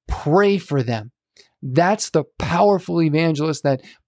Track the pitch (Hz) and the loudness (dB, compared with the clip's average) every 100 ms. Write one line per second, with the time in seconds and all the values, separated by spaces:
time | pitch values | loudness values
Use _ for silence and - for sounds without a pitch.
0 | - - 147 175 202 196 - 143 120 113 | -10 -6 0 2 4 2 -2 -2 -2 -4
1 | 107 _ _ _ _ _ 135 131 175 208 | -8 _ _ _ _ _ -4 0 2 0
2 | - 160 139 - 156 175 208 190 - 170 | -2 -4 -4 -6 -4 2 2 2 0 0
3 | 160 151 165 147 156 147 143 131 - - | 0 2 0 0 -2 -2 -2 -2 -6 -20